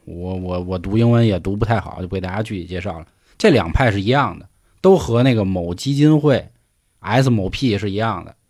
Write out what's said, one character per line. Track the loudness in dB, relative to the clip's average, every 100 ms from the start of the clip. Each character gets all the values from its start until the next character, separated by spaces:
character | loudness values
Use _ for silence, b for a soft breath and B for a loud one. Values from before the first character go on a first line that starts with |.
我， | -18 -12 -8
我， | -8 -6 -6
我 | -4 -6
读 | -2 2
英 | 4
文 | 4 2
也 | 0
读 | -2 -4
不 |
太 | -2 -2
好， | -4 -10
就 | -8
不 |
给 | -6
大 | -6
家 | -6
具 | -6 -8
体 | -8
介 | -8
绍 | -8 -10
了。 | -16 _ _ _
这 | 4
两 | 4 2
派 | 2 2
是 | 0
一 |
样 | 0 0 0 -6
的， | -18 _ _ _
都 | 4 4
和 | 4 2
那 | 4
个 | 2
某 | 0 -2 -4
基 | -6 -4
金 | 2 4 6
会 | 4 0 -2 _ _ _ _ _
S | -2 2 2
某 | 2 -2
P | -2 -2 -2
是 | -2
一 |
样 | -4 -4 -6 -10
的， | -20 _